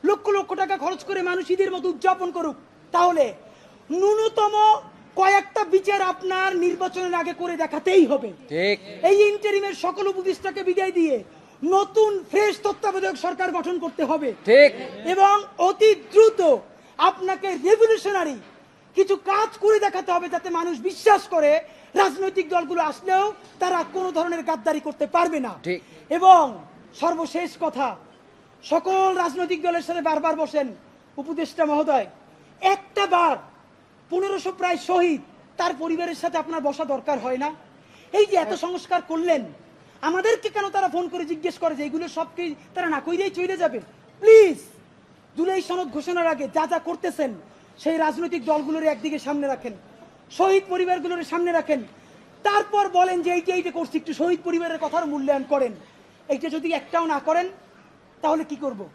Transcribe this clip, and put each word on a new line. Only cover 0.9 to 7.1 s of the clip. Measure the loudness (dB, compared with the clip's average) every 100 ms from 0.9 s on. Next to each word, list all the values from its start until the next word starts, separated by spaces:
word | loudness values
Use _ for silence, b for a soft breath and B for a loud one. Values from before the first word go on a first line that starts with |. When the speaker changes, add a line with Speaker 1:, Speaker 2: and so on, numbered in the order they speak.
| -6
Speaker 1:
করে | -6 -4
মানুষ | -4 -4 -2
ঈদের | -2 0
মতো | -2 -6
উদযাপন | -2 0 0 -4
করুক, | -4 -6 -8 -18 -20 -4
তাহলে | 2 2 4 0 -2 -20 b b b -6
ন্যূনতম | 0 2 2 0 2 0 4 4 4 -2 -20 -8 2
কয়েকটা | 4 4 2 -4
বিচার | 2 2 2 0
আপনার | 0 -2 -4 -2 0 0
নির্বাচনের | 0 -2 -6 -4 -4